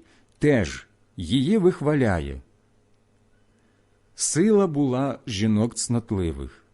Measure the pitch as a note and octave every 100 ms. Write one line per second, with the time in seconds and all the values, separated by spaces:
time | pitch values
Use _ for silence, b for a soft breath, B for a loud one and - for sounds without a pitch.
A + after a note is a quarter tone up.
0 | b b b _ D3 C3 E2 - - _
1 | _ - E2 B2+ C3+ A3 F3+ F3 C#3+ D3+
2 | A#2+ F2 C#2 C2+ - _ _ _ _ _
3 | _ _ _ _ _ _ _ _ _ _
4 | _ - - C#3+ G#3 G#3 G3 C#3+ C#3+ B2
5 | C#3 A2+ - G2 A2 G#2 A2+ - - A#2
6 | - G2+ E2+ C#2 C#2 - _